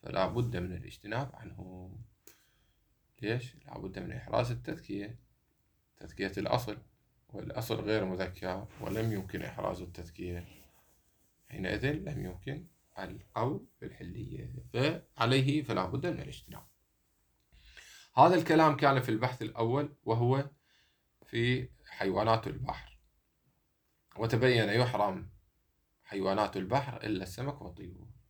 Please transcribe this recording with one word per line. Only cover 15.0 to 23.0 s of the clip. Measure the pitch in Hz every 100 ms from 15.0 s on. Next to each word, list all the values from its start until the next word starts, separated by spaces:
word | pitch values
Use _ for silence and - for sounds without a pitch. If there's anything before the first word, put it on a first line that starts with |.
| - - 117 131 131 151
فلا | 127 98 92
بد | 135 175
من | 151
الاجتناب. | - - - - - _ _ _ _ _ _ _ _ - - - - - - -
هذا | 160 180
الكلام | - 160 156 143
كان | 143 135
في | 120
البحث | 110 123 -
الأول | 110 - 117 135 151 -
وهو | - 113 120 135 139 _ _ _ _ _ _ _ -
في | - 120 127 127 - -
حيوانات | - 98 95 110 113 104
البحر، | - - - - -